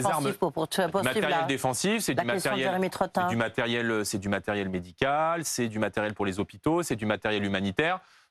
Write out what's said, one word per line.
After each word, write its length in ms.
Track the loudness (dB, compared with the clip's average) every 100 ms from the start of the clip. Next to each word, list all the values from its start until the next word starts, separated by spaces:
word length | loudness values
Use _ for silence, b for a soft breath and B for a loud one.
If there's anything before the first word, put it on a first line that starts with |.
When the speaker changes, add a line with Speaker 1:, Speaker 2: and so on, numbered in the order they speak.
| 2
Speaker 1:
offensif 100 | 0
Speaker 2:
armes, 180 | 0
Speaker 1:
pour, 180 | 0 -2
pour, 160 | -2 -2
pour 0 |
Speaker 2:
du 60 | 0
Speaker 1:
suivre 260 | 2 2
Speaker 2:
matériel 280 | 2 2 2
Speaker 1:
la, 140 | 2
Speaker 2:
défensif, 600 | 0 0 0 0 0 0
c'est 100 | 0
Speaker 1:
la 100 | 0
Speaker 2:
du 60 | 0
Speaker 1:
question 220 | 0 0
de 40 | 0
Speaker 2:
matériel, 140 | 0
Speaker 1:
Jérémy 180 | 0 0
Trottin ? 320 | 0 -2 0
Speaker 2:
c'est 80 | 0
du 60 | 2
matériel, 540 | 0 0 0 2 2
euh, 120 | 0
c'est 140 | 0 -2
du 100 | 0
matériel 400 | -2 0 -2 0
médical, 800 | -4 -6 -2 0 2 0 -2 -4
c'est 240 | -2 -2
du 100 | 0
matériel 340 | -2 0 -2
pour 120 | -2 -2
les 160 | -2
hôpitaux, 420 | -4 -2 0 0
c'est 140 | 0 -2
du 80 | 0
matériel 400 | 0 0 0 0
humanitaire. 560 | 0 0 2 2 0 b b b